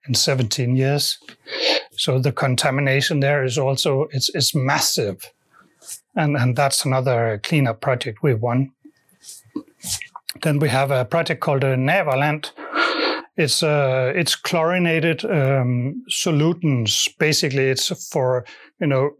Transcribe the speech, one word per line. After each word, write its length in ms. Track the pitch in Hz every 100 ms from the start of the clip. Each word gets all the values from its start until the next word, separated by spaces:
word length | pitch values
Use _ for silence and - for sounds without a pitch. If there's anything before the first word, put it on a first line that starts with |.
| -
in 60 |
seventeen 640 | 123 - 135 110 - 123 127
years. 400 | 131 143 - - - - - - - - - -
So 220 | - 131
the 120 | 131
contamination 880 | - 135 123 147 135 139 135 - 147
there 240 | 139 147
is 140 | 131 127
also, 500 | 135 135 165 135 156
it's, 180 | 135 135
it's 220 | 165 127 147
massive. 760 | 131 147 - - 107 87 - _ _ _ _ _ - - _ -
And, 200 | 151 143
and 180 | 123 120
that's 300 | 139 - 143
another 540 | 131 131 120 117 104
cleanup 380 | - 156 131 110
project 400 | - 127 - 107
we 120 | 151
won. 380 | 113 120 123 135 _ - _ _ _ - - _ - - _ - - - - - -
Then 180 | 160 143
we 100 | 147
have 220 | 131 135
a 140 | 135 123
project 360 | 170 165 160
called, 220 | - 135
uh, 120 | 135 131
Neverland. 760 | 131 190 156 131 139 156 - - - - - - - - - -
It's, 260 | 147 -
uh, 480 | 160 147 139 131 127 147
it's 200 | 160 -
chlorinated, 920 | - 170 160 180 175 160 165 160 220
um, 800 | 175 135 135 123 123 127 208 -
solutants. 1000 | - 185 151 156 175 160 127 107 - - -
Basically, 520 | 156 151 151 135 135
it's 200 | 131 - 185 -
for, 340 | 156 127 127 123 - - _
you 80 | 156
know 240 | 131 143 -